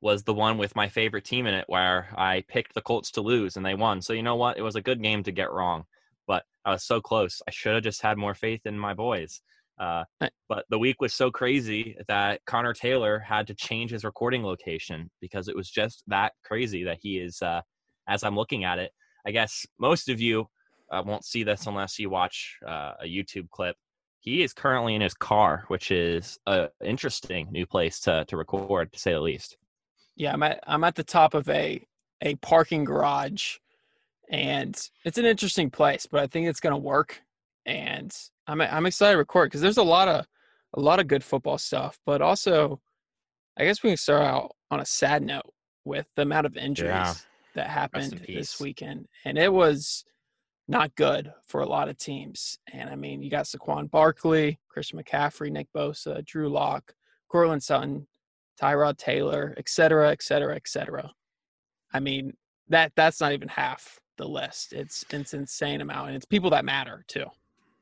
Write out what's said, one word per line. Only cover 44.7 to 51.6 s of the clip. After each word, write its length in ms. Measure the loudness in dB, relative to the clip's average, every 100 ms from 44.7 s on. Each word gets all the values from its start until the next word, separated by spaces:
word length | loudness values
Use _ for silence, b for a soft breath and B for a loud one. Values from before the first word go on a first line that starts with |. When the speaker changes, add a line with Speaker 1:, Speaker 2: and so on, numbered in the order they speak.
Speaker 2:
on 80 | -4
a 40 |
sad 380 | -2 0 4 4
note 320 | 0 -6 -10 _ _ _
with 220 | -8 -8 -4 -2
the 60 |
amount 240 | 0 2 0
of 100 | -4
injuries 340 | -6 -2 0
Speaker 1:
Yeah. 240 | 0 0 -2 -10 _ _
Speaker 2:
that 120 | -8 -4
Speaker 1:
Rest 20 |
in 20 |
Speaker 2:
happened 420 | -4 -4 -4 -8
this 140 | -10 -10
Speaker 1:
peace. 340 | -10 -8 -10
Speaker 2:
weekend, 460 | -10 -10 -12 -14 -16 -12
and 140 | -4 2
it 140 | 4
was 520 | 6 6 4 -2 -8 -10 _ _ _ _ _ -2
not 240 | 0 0 2
good 360 | 2 2 -4 -14 _
for 160 | -4